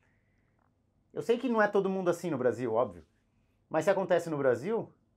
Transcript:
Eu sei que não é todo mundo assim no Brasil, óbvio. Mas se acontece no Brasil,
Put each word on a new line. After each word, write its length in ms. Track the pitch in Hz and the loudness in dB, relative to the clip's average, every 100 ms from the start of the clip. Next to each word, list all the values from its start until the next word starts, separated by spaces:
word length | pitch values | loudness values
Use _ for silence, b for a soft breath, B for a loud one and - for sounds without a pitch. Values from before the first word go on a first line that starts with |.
| _ _ _ _ _ _ _ _ _ _ _ | _ _ _ _ _ _ _ _ _ _ _
Eu 80 | - | -10
sei 160 | - 240 | -2 0
que 120 | 262 | 0
não 120 | 226 | 2
é 60 | 208 | 2
todo 220 | 202 190 | 2 0
mundo 200 | 190 175 | 0 0
assim 200 | 170 175 | -2 -2
no 80 | 131 | 0
Brasil, 360 | 123 113 123 | 0 0 -2
óbvio. 300 | 110 113 87 - _ _ _ _ _ - | 0 0 -4 -20 _ _ _ _ _ -4
Mas 160 | 156 196 | -2 0
se 60 | |
acontece 380 | 190 180 170 165 | 0 2 0 0
no 80 | 147 | 0
Brasil, 540 | 135 113 165 226 - _ _ | 2 0 -2 -6 -6 _ _